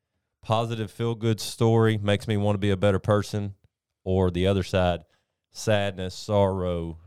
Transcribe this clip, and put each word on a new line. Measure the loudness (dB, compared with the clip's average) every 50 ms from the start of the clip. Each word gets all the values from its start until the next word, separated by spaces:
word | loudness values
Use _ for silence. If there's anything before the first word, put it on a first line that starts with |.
| _ _ _ _ _ _ _ _
positive | -4 -2 0 0 0 -2 -4 -6 -6 -6
feel-good | -6 -4 -4 -4 -4 -2 -2 -2 -2 -2
story | -4 -8 -2 0 2 4 4 4 4 4 2
makes | 2 0 0 0 0 0
me | -2 -2
wanna | 0 0 0 0
be | 0 0 0
a | 0
better | 2 2 2 2 2
person, | 2 2 2 2 0 -2 -4 -6 -6 -6 -10 -14 _ _ _ _ _ _ _ _ _
or | -2 0 2 2 2
the | 0 2 2
other | 2 2 0 0
side, | 0 0 0 2 2 0 -2 -6 _ _ _ _ _ _ _ _ _
sadness, | _ -6 -2 0 0 0 0 -2 -4 -6 -8 -8 -10
sorrow, | -10 -4 0 2 4 4 2 2 0 -2 -2 -2 -4 -4 -6 -10 -12 -18